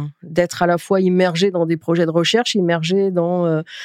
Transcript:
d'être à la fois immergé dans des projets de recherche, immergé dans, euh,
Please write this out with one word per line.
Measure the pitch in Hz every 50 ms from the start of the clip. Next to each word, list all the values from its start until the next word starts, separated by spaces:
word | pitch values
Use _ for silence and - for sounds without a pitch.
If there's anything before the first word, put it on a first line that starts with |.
| 147 147 143 _ -
d'être | 175 165 175 175 175 - -
à | 180
la | 170 175
fois | 170 - - 196 190
immergé | 190 185 180 180 185 180 165 165 190 202
dans | 180 175 170
des | 160 165
projets | 160 - - 170 170 170
de | 160
recherche, | 160 170 170 - - 226 240 - -
immergé | 214 180 170 170 165 160 165 185 196 196 196
dans, | 185 175 170 175 180 180 175
euh, | 165 160 156 160 - - -